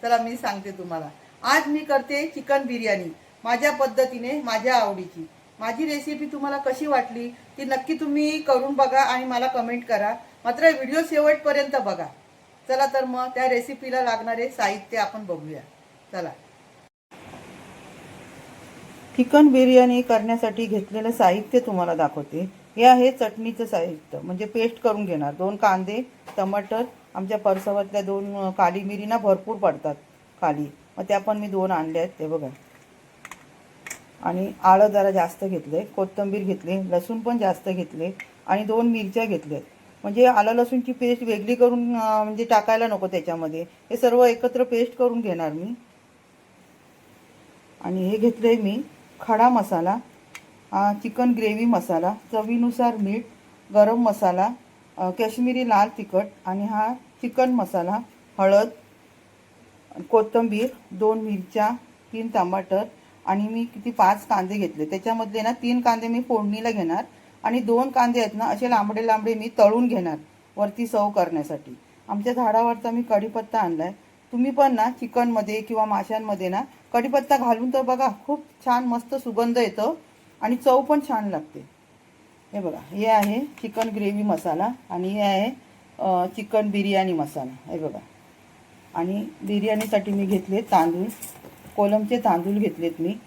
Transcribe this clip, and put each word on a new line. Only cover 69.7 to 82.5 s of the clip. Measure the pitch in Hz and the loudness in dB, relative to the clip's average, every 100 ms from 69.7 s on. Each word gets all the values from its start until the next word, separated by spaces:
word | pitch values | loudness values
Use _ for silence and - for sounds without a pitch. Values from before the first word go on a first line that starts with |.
| 226 247 | 6 2
घेणार | 226 170 151 - _ _ - | 0 -2 -6 -10 _ _ -4
वरती | 202 208 226 | -4 -2 -2
सर्व | 214 208 | 0 0
करण्यासाठी. | 208 170 165 147 151 - 127 _ _ - | 2 0 0 -4 -8 -12 -20 _ _ -8
आमच्या | 208 208 | -4 -2
झाडावरचा | 247 233 214 233 226 240 | 0 2 2 2 0 -4
मी | 233 | -4
कढीपत्ता | 240 214 220 226 214 226 | 0 0 0 -6 -4 -2
आणलाय. | 185 160 170 196 _ _ _ | 0 -2 -6 -8 _ _ _
तुम्ही | 240 254 | -2 0
पण | 262 277 240 | 4 4 4
ना | 226 | 0
चिकनमध्ये | 247 240 247 240 226 202 220 | -2 -4 0 2 0 -2 -4
किंवा | 214 220 214 | -4 -2 0
माशांमध्ये | 202 190 220 220 202 185 | 0 -2 -6 -4 -4 -2
ना | 190 254 - _ | -4 -6 -14 _
कढीपत्ता | 240 254 277 277 269 | -2 2 0 2 2
घालून | 240 226 247 | 2 0 0
तर | 262 | -2
बघा, | 247 254 262 202 - | 0 0 0 -2 -6
खूप | 294 - _ 262 | -6 -6 _ 0
छान | 247 | 0
मस्त | 254 240 240 269 | 0 -4 -4 -8
सुगंध | 254 214 233 240 | -4 -2 0 2
येतो | 226 185 220 330 - _ _ _ | 0 0 -4 -4 -12 _ _ _
आणि | 214 247 | -4 0
चव | 269 254 | 4 2
पण | 269 302 | 4 0
छान | 285 226 208 | 0 -4 -4
लागते. | 170 156 147 139 _ _ _ _ _ _ _ _ | -6 -8 -18 -20 _ _ _ _ _ _ _ _